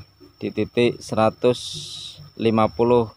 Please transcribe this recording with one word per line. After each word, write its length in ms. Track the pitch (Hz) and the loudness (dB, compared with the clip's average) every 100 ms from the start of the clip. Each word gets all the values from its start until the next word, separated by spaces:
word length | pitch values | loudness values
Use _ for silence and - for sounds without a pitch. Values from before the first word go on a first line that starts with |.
| - _ - _ | -10 _ -20 _
di 160 | 107 | -8
titik 480 | 104 104 - 120 - | -4 -2 0 0 -2
seratus 580 | - 104 110 - 123 123 - - - - - - - - | -6 0 0 2 0 0 -6 -12 -12 -14 -16 -18 -18 -2
lima 320 | 113 110 107 | 0 2 2
puluh 420 | - 117 120 110 | 2 2 4 2